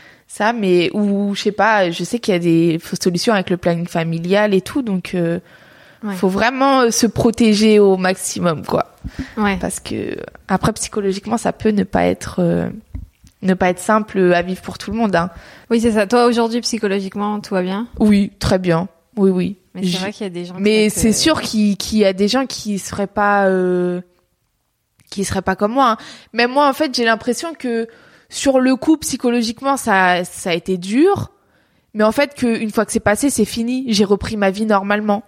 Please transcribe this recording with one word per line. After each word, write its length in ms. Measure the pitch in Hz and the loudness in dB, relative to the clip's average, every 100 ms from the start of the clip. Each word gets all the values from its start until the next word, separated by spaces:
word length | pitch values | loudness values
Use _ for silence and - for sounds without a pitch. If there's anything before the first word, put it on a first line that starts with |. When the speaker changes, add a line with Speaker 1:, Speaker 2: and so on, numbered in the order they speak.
| - - _ | -20 -20 _
Speaker 1:
ça, 240 | - 208 | -4 -2
mais, 380 | 240 196 180 165 | 0 2 2 2
ou, 420 | 214 208 202 202 | 0 0 0 -2
je 60 | 196 | -2
sais 100 | 208 | -2
pas, 380 | 196 208 214 180 | 0 2 2 0
je 140 | 170 | -2
sais 140 | 175 240 | -4 -4
qu'il 140 | - | 0
y 20 | 180 | 0
a 20 | |
des 400 | 170 165 170 160 | 2 4 2 0
fausses 200 | - 190 | -4 -4
solutions 300 | 185 175 - | -2 0 0
avec 160 | 208 180 | 0 0
le 80 | 180 | -2
planning 320 | 175 170 175 | -2 -2 -2
familial 640 | 170 165 165 175 196 214 | -4 -2 -4 0 2 2
et 60 | 190 | 2
tout, 220 | - 294 | 0 -4
donc, 300 | 233 190 - 180 | -4 -4 -4 -4
euh, 240 | 170 170 - - - - - _ | -2 -4 -8 -20 -20 -20 -20 _
Speaker 2:
Ouais. 100 | 214 | -10
Speaker 1:
faut 140 | 185 190 | -2 -2
vraiment, 540 | 190 226 262 269 269 | 0 0 2 2 4
euh, 80 | 233 | 2
se 160 | 226 220 | 2 0
protéger 720 | - 240 - 226 208 220 208 | 2 0 2 2 4 6 6
au 160 | 202 185 | 6 4
maximum, 680 | 185 190 - 208 175 156 | 0 -2 -6 -4 -2 -2
quoi. 300 | - - - _ - - 262 - | -2 -2 -4 _ -14 -12 -10 -4
Speaker 2:
Ouais. 200 | 208 185 | -2 -2
Speaker 1:
Parce 200 | 180 - | -6 -8
que, 360 | - 107 - - - - - | -8 -8 -6 -8 -12 -14 -4
après, 260 | 190 - | -2 -2
psychologiquement, 640 | 214 - 220 196 190 - 233 | -4 -6 -4 -4 -4 -4 -4
ça 140 | - | -2
peut 180 | - 214 | -2 0
ne 120 | 208 | 0
pas 220 | 190 - | 0 2
être, 320 | - 185 - - | 2 0 -4 -2
euh, 280 | 170 170 - 220 - - - _ - _ | 0 0 -2 -8 -14 -16 -16 _ -20 _
ne 100 | 180 | -2
pas 160 | 185 185 | 2 0
être 100 | 180 | 0
simple 520 | - 220 214 190 180 | 0 0 0 2 4
à 100 | 175 | 4
vivre 180 | 175 185 | 0 -6
pour 160 | - - | -10 -12
tout 140 | - | -8
le 40 | 220 | -2
monde, 200 | 220 170 | 0 0
hein. 140 | 180 - - - - | -2 -8 -20 -18 -2
Speaker 2:
Oui, 100 | 233 | 0
c'est 100 | 233 | 2
ça. 140 | 214 196 | 2 2
Toi, 200 | 247 240 | 4 4
aujourd'hui, 340 | 233 233 233 | 4 0 -2
psychologiquement, 800 | - 220 208 202 190 202 208 208 | -4 -4 -2 -2 -4 -4 -4 -4
tout 140 | - | -4
va 80 | 190 | -4
bien ? 260 | 180 196 240 - | -2 -4 -6 0
Speaker 1:
Oui, 320 | 214 202 202 - | 4 4 2 -2
très 220 | - 190 | 0 2
bien. 260 | 185 165 190 _ _ 220 | 2 0 -2 _ _ 0
Oui, 140 | 190 | 2
oui. 260 | 185 180 196 _ | 2 -2 -6 _
Speaker 2:
Mais 60 | 180 | -6
c'est 60 | 185 | -4
Speaker 1:
J-, 80 | 180 | -2
Speaker 2:
vrai 140 | 190 | -4
qu'il 120 | 208 | -8
y 20 | 202 | -10
a 40 | |
des 140 | 175 | -8
gens 100 | 175 | -10
qui 80 | 180 | -2
Speaker 1:
mais 220 | 208 214 214 | 2 4 2
Speaker 2:
peuvent, 100 | - | 2
Speaker 1:
c'est 100 | 226 | 0
Speaker 2:
euh, 40 | |
Speaker 1:
sûr 280 | 202 320 311 | 2 2 0
qu'il, 360 | - 220 208 196 | -2 0 0 0
qu'il 200 | - 220 | -2 2
y 60 | |
a 80 | 196 | 2
des 160 | 190 202 | 2 0
gens 180 | 247 262 | 0 -4
qui 320 | - 208 196 | -6 -8 -8
seraient 300 | - - 196 | -6 -6 -6
pas, 380 | - 202 202 196 | 0 2 2 2
euh, 540 | 190 180 180 180 180 180 _ _ _ _ _ _ _ _ _ _ | 2 0 0 -2 -4 -10 _ _ _ _ _ _ _ _ _ _
qui 140 | - | -6
seraient 180 | 190 196 | -4 -4
pas 140 | 185 190 | -4 0
comme 160 | 208 | 0
moi, 180 | 254 254 | 2 2
hein. 60 | 220 - - - | 0 -6 -20 -8
Même 200 | 220 240 | -2 0
moi, 160 | 269 285 | 2 2
en 40 | |
fait, 200 | 262 302 | 2 -2
j'ai 100 | 254 226 | 0 0
l'impression 480 | 220 254 233 330 | 0 -2 -4 -6
que 340 | 320 254 233 226 - - _ _ | -8 -4 -4 -4 -10 -20 _ _
sur 320 | - 277 262 | -4 2 2
le 160 | 254 262 | 4 2
coup, 200 | - 311 | 2 2
psychologiquement, 800 | - 262 247 240 226 233 269 269 | 0 -2 0 0 -2 -4 -2 -2
ça, 460 | 240 196 185 180 | 2 2 4 2
ça 260 | 180 - 190 | -2 -8 -4
a 40 | |
été 240 | 170 180 185 | -4 -2 -4
dur. 540 | 185 240 359 403 - _ _ _ _ _ _ | -2 4 4 2 -4 _ _ _ _ _ _
Mais 120 | 214 | 0
en 80 | 214 | 0
fait, 220 | 220 285 | 2 -2
que 120 | - 240 226 | -2 -2 -2
une 100 | 214 | -2
fois 140 | 226 208 | -2 -2
que 60 | |
c'est 80 | 220 | 0
passé, 300 | - 214 285 | 0 0 0
c'est 140 | - 202 | 0 -2
fini. 400 | - 233 254 262 | -2 -4 -4 0
J'ai 160 | 202 | 2
repris 320 | 202 196 - 214 | 2 2 0 -2
ma 140 | 196 | -2
vie 120 | 190 220 | 0 0
normalement. 580 | 196 196 208 214 202 | 0 2 0 0 -2